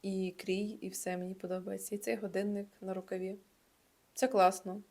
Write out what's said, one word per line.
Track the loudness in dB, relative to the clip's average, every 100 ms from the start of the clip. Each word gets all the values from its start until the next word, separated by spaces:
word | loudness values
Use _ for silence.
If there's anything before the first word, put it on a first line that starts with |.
і | -2 0 -2 -4
крій, | -2 0 0 -4
і | -8
все | -6 -4 -4
мені | -4 -6
подобається. | -4 -4 -4 -6 -4 -4
І |
цей | -2 -2
годинник | 0 0 0 -2 -6 -10
на | -6
рукаві. | -6 -4 -4 -4 -8 -16 _ _ _ _ _ _
Це | 0 4
класно. | 8 8 6 -6 -8 -10